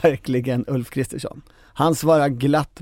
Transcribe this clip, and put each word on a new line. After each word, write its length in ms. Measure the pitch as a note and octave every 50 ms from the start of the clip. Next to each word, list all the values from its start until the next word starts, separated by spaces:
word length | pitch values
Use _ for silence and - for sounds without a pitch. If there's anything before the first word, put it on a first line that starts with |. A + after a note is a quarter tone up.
verkligen 640 | - D#3+ C#3 B2 - - C3 B2 A#2+ C3 B2+ A#2+ - -
Ulf 220 | C#3 B2+ A#2+ -
Kristersson. 520 | - C#3 B2 - - C#3 - - - C#3 - - - _ - - _
Han 220 | - D3 E3 D#3+
svarar 340 | - D3+ D#3+ D#3+ D3+ C#3+ C#3+
glatt 520 | B2+ A#2+ C3 C#3 C#3+ D3+ D3 - _ -